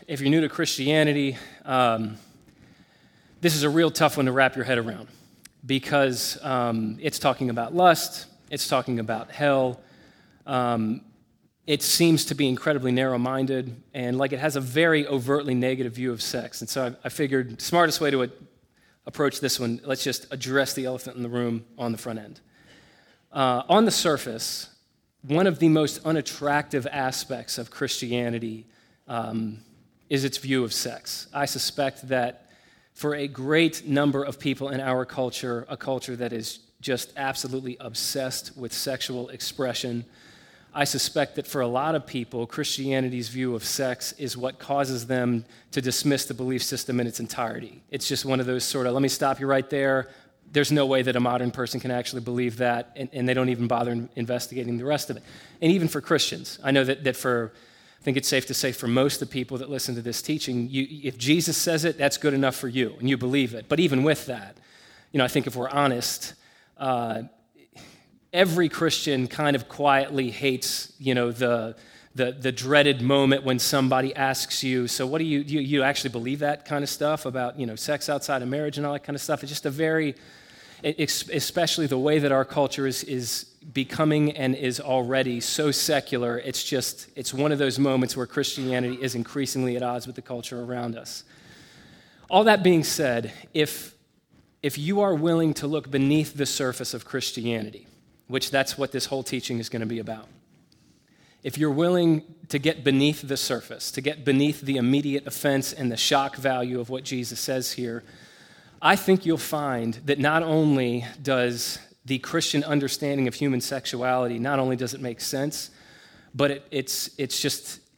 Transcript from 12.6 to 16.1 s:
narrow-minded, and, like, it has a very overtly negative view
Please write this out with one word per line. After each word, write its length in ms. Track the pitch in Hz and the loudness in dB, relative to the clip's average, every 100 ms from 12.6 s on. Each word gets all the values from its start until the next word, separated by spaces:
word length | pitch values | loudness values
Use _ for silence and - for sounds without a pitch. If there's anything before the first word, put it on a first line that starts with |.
| 160 143 127 | 0 0 2
narrow-minded, 880 | 123 131 123 123 131 135 131 127 117 - | 2 2 0 0 0 0 -2 -4 -10 -14
and, 240 | 135 123 127 | -6 -4 0
like, 140 | 135 | 0
it 80 | 135 | 0
has 160 | 151 139 | -2 -2
a 40 | |
very 460 | 127 135 165 156 143 | -2 2 4 4 2
overtly 480 | 139 120 147 143 | -2 2 0 2
negative 380 | 127 127 131 123 | 0 0 0 -4
view 180 | 113 127 | -4 -4